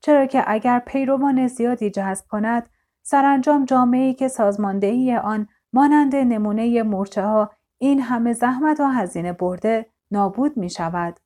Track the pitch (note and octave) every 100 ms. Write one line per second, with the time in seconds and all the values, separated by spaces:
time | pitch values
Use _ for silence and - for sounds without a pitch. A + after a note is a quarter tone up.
0 | - D4 C4+ C4+ - G#3+ B3 B3 A#3+ C4+
1 | C4+ C4+ C#4 C4 B3+ B3+ A#3+ B3 G#3 G3
2 | G3 F#3+ - G#3+ G#3+ A#3 A#3 _ _ _
3 | - C#4 C4+ C#4 C4 D4 C4 C4 B3 B3
4 | C4 C4 C4 B3+ G#3 G3+ G3+ G3 G3 A#3+
5 | B3+ A#3 G3+ G#3+ G#3+ _ _ A#3+ C#4+ D4
6 | C#4+ C#4 B3+ A3+ G#3 G#3+ A#3 A#3 A3 G3
7 | G3 - G3+ G#3+ G#3 _ _ _ C4 C#4
8 | A#3+ A#3+ A#3 A#3 A#3+ B3+ D4+ D4+ C#4 B3+
9 | F3+ E3+ F3 F3 F3+ F3+ G#3+ A3+ A3+ _
10 | _ G3+ G3+ G3 C#4+ C#4+ F3+ - E3 F3
11 | E3+ E3+